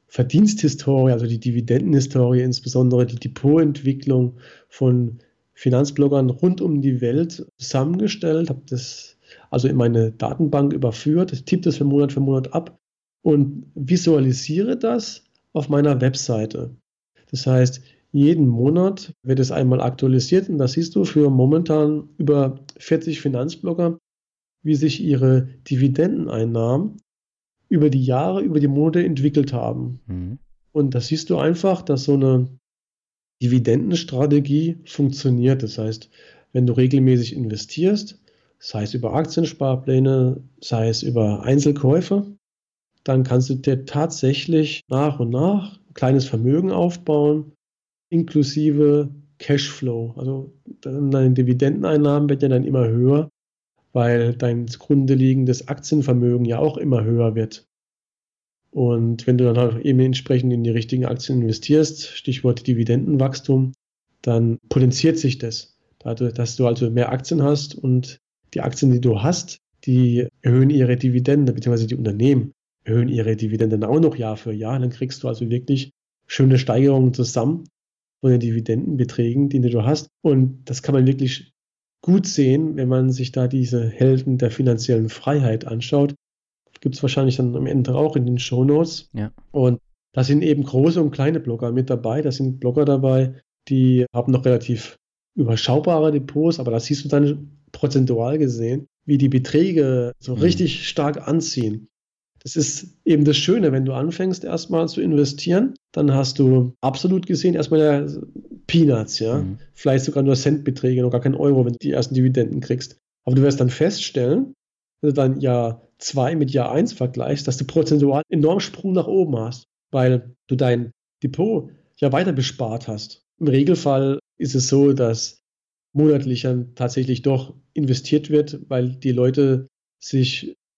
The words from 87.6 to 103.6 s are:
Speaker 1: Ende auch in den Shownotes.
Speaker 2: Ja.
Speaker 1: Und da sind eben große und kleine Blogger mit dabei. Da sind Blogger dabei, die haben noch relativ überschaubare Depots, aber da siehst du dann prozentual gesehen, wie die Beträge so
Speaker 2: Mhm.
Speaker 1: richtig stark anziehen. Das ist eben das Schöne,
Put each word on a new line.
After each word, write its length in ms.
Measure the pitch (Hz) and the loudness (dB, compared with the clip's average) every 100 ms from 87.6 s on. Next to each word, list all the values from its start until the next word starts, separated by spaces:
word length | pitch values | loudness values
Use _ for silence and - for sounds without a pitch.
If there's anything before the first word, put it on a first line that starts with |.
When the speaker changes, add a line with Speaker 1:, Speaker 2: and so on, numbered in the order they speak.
| 135 | -2
Speaker 1:
Ende 280 | 139 127 | 0 0
auch 220 | 135 151 143 | 0 0 0
in 100 | 123 | 0
den 120 | 123 | -2
Shownotes. 720 | - 123 135 147 165 - - | -2 0 2 2 0 -6 -12
Speaker 2:
Ja. 180 | 110 104 - - | -8 -8 -10 -8
Speaker 1:
Und 260 | 143 123 120 _ _ _ | 0 2 0 _ _ _
da 120 | 131 | -2
sind 180 | 131 147 | 2 2
eben 220 | 156 143 | 2 0
große 360 | 131 131 156 175 | 0 2 2 2
und 120 | 147 | 0
kleine 260 | - 139 160 | 0 -2 -2
Blogger 320 | 131 113 120 | -4 -6 -2
mit 180 | 123 127 | -2 -2
dabei. 320 | 120 113 139 | -2 -2 -2
Da 100 | 147 | -2
sind 260 | 127 131 131 | -2 -4 -2
Blogger 260 | 123 131 | -2 0
dabei, 500 | 143 135 135 131 131 131 _ _ - | 2 2 2 2 0 -4 _ _ -2
die 360 | 131 127 123 123 | 2 4 4 2
haben 200 | 120 139 | -2 0
noch 120 | 127 | 2
relativ 520 | 127 120 117 113 - - _ _ _ - | 2 0 0 -6 -8 -20 _ _ _ -2
überschaubare 720 | 117 110 - 139 175 160 156 | 0 0 0 0 2 2 2
Depots, 480 | 147 135 147 165 165 | 0 -2 -2 0 0
aber 140 | 123 | -2
da 80 | 113 | -4
siehst 240 | - 143 | -4 -6
du 40 | 143 | 0
dann 440 | 143 147 147 - _ _ | 2 2 0 -10 _ _
prozentual 680 | - 139 139 127 117 120 156 | -4 0 2 2 0 -2 0
gesehen, 500 | 135 117 117 135 - _ - | -2 -2 -4 -4 -8 _ -2
wie 100 | 139 | 0
die 120 | 135 | 2
Beträge 840 | 131 131 147 190 160 135 127 120 - | 0 0 0 2 2 2 0 -4 -8
so 160 | 127 | -8
Speaker 2:
Mhm. 60 | 123 | 0
Speaker 1:
richtig 480 | 170 175 147 - - | 0 2 -2 -4 -8
stark 400 | - 147 147 - | -4 -4 -4 -2
anziehen. 580 | 165 160 131 110 107 - _ _ _ _ _ | -2 -2 -4 -4 -6 -12 _ _ _ _ _
Das 140 | - 165 | -10 -4
ist 420 | 131 - - _ | -4 -6 -14 _
eben 200 | 165 151 | 0 4
das 120 | 147 143 | 4 2
Schöne, 340 | - 226 | 2 2